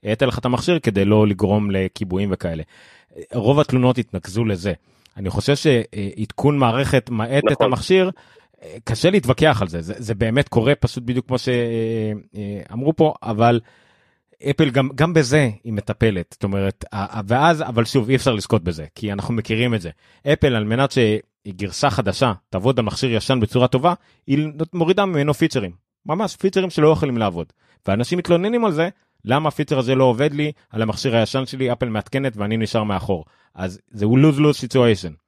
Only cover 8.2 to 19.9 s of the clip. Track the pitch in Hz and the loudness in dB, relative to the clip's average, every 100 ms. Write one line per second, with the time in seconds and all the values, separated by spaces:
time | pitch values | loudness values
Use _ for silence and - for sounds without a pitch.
8.2 | _ _ _ _ - 78 - 113 170 202 | _ _ _ _ -20 -18 -6 0 2 2
9.2 | 120 131 156 120 98 82 82 104 110 107 | 2 2 4 2 -2 -6 -8 -10 -6 -2
10.2 | 113 117 - - 113 143 120 - 120 123 | 0 0 0 2 2 2 0 -4 -4 -4
11.2 | 123 127 - 123 117 117 113 113 110 107 | -2 -4 0 -2 0 -2 -2 -2 -4 -6
12.2 | - 101 101 101 - 110 139 165 156 - | -10 -12 -10 -10 -10 -4 -2 2 2 2
13.2 | - 107 117 117 - _ _ _ _ _ | -6 2 4 2 -2 _ _ _ _ _
14.2 | _ _ 135 139 156 123 135 135 160 160 | _ _ -6 0 2 2 0 0 2 2
15.2 | 131 147 135 104 117 107 - 104 113 95 | 4 2 2 -2 -6 -6 -4 0 0 0
16.2 | 85 - 101 98 98 - - 101 98 113 | -6 -8 -4 -2 -2 -4 -10 -8 -6 -8
17.2 | 101 120 156 160 156 117 113 139 110 131 | -2 2 2 2 -2 -2 0 0 2 0
18.2 | 139 110 - 113 85 80 78 - 107 98 | 2 -2 0 -2 0 -6 -10 -10 -6 -6
19.2 | - 117 104 110 123 113 85 | -4 -4 -2 -2 0 -2 -6